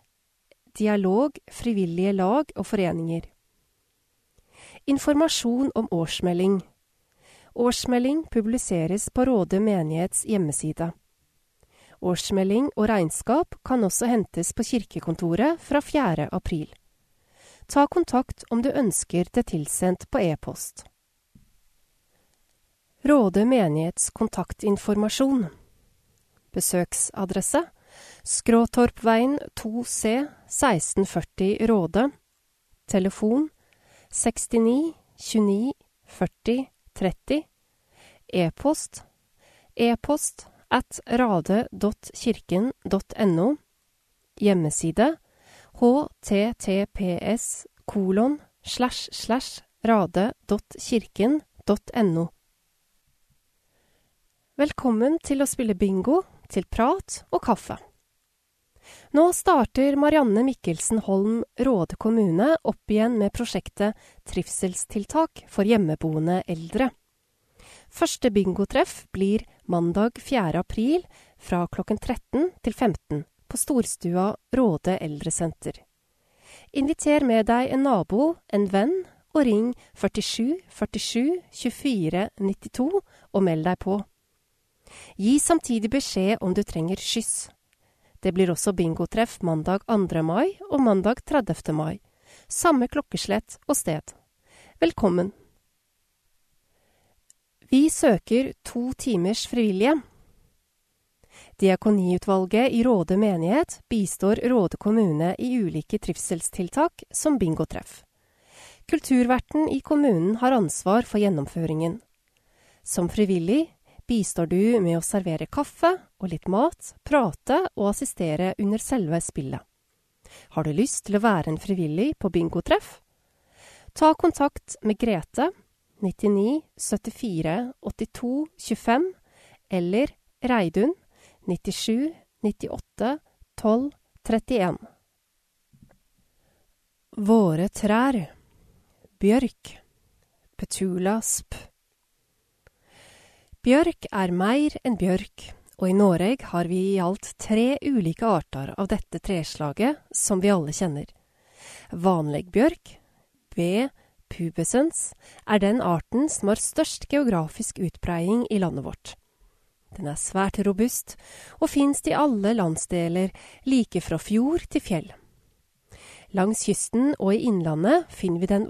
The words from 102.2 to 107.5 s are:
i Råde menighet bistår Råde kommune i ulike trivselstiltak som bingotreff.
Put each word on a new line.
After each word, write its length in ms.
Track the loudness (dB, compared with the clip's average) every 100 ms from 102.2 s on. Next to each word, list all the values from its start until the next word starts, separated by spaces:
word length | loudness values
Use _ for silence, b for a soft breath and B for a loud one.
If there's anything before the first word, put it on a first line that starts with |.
| 0 0 2 2 2
i 80 | 2
Råde 320 | 2 2 2 2
menighet 640 | 2 2 2 0 0 -6 _
bistår 540 | -2 -2 0 0 2 2
Råde 260 | 2 0 -2
kommune 580 | 0 2 2 2 -2 -2
i 160 | -2 -2
ulike 420 | -2 -4 -4 -6
trivselstiltak 1080 | -4 -8 -6 -6 -6 -6 -4 -2 -2 -2 -10
som 280 | -4 0 0
bingotreff. 640 | 0